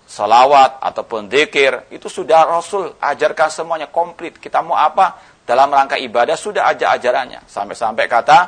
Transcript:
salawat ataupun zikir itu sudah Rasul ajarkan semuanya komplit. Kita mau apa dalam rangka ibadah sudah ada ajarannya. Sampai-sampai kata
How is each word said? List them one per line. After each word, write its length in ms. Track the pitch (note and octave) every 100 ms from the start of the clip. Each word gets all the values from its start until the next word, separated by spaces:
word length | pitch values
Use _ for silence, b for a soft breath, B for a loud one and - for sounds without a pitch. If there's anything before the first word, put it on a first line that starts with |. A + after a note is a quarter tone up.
| _
salawat 720 | - G#2 A#2+ C3 C#3 C3 -
ataupun 480 | F2+ - - A2 G2+
zikir 640 | C3 D3+ D3 C3+ B2 -
itu 160 | - G#3
sudah 400 | - F3 D#3+ D3+
Rasul 480 | E3+ - G3+ D#3+ -
ajarkan 500 | C#3 C#3 D3+ D3+ D#3
semuanya 360 | E3 E3 D#3+ C#3+
komplit. 520 | E3 F3 E3 E3+ -
Kita 200 | - C#3+
mau 160 | D#3+ B2
apa 440 | D#3 G3 F#3 B B B -
dalam 240 | B2 C#3
rangka 240 | C#3 C#3 C#3
ibadah 400 | B2 A2+ B2 D#3+
sudah 320 | G#3+ F#3+ C3+
ada 280 | D3 - G#3+
ajarannya. 520 | B2 C3 B2+ - -
Sampai-sampai 600 | G#2+ G2+ - A2+ A2+ -
kata 320 | A#2+ B2+ D#3+